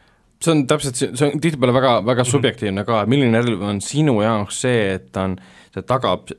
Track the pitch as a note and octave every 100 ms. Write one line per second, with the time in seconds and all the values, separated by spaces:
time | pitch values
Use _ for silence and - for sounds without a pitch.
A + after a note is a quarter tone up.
0 | _ _ _ _ E3 D#3 C3 D3+ C#3+ B2
1 | C3+ A#2+ D3 C#3+ D#3+ D#3 B2 B2 C3 A#2
2 | G2+ B2 B2 C#3 B2 - G#2 F#2+ G#2 A2+
3 | G2+ C#3 B2+ A2+ A#2+ G#2 G2+ G#2 - C#3
4 | D#3 A2 G#2+ A2 G2+ - C3 B2 G2 F#2
5 | - G2+ F#2+ F2+ - - - - - C3
6 | A#2+ F2+ -